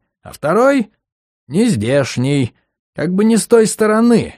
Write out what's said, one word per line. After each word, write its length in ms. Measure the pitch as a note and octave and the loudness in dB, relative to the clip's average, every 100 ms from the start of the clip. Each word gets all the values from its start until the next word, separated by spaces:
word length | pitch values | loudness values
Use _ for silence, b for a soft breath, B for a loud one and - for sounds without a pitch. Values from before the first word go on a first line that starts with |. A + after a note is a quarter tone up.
| _ _ | _ _
а 80 | - | -20
второй — 600 | - C#3+ F#3+ C4 C#4 G#3 _ _ _ _ _ - | -10 -4 0 2 0 -2 _ _ _ _ _ -8
нездешний, 1040 | D3+ A#3+ C3+ A2 C#3 C3 - B2+ C#3+ A#2+ _ _ _ _ - | -2 0 0 0 0 -2 -2 -2 0 -2 _ _ _ _ -8
как 180 | D#3+ | -4
бы 120 | F#3 G#3+ | 0 2
не 100 | A3+ | 2
с 120 | - | 2
той 200 | A#3 A3 | 2 2
стороны». 680 | - G#3+ G#3+ A#3+ A3+ F2 | 0 -2 0 2 2 0